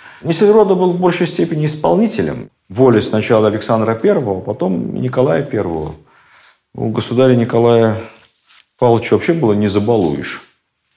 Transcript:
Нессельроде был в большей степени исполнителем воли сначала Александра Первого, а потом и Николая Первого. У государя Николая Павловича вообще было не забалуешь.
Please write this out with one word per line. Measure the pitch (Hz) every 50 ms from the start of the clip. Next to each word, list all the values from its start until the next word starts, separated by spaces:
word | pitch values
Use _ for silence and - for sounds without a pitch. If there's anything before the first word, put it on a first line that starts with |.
| - - - -
Нессельроде | - 156 165 - 220 202 214 220 208 190 190
был | 185 185 180
в | 175 180
большей | 185 175 170 - 175
степени | - - - 170 165 165 151 151
исполнителем | 151 151 - - 165 170 185 233 214 - - 87 76 65 60 50 - _ _ _
воли | - 92 107 131 131 117 107
сначала | 98 - - 107 101 - 117 110 107
Александра | 107 104 104 - - 117 110 110 113 113
Первого, | 110 - 202 202 170 131 104 95 92
а |
потом | - 107 104 - 175 - 185 123 117 - -
и | -
Николая | 127 127 127 127 127 147 165 160
Первого. | 139 - - 107 95 87 82 78 78 76 76 - _ _ _ _ _ _ _ _ _ _ _ _ _ _ -
У | - 120 113
государя | 107 110 107 - 117 120 131 131 123
Николая | 120 113 107 - 117 117 117 117 113 113 113 107 - - - - _ _ _ _ _ _ _ _ _ _ _ _
Павловича | - 127 120 117 110 117 - 107
вообще | 101 - - 165
было | 165 147 110 101
не | 104 107
забалуешь. | 101 95 104 104 117 120 107 90 78 71 67 65 - - - - _ _ _ _ _ _ _ _ _ _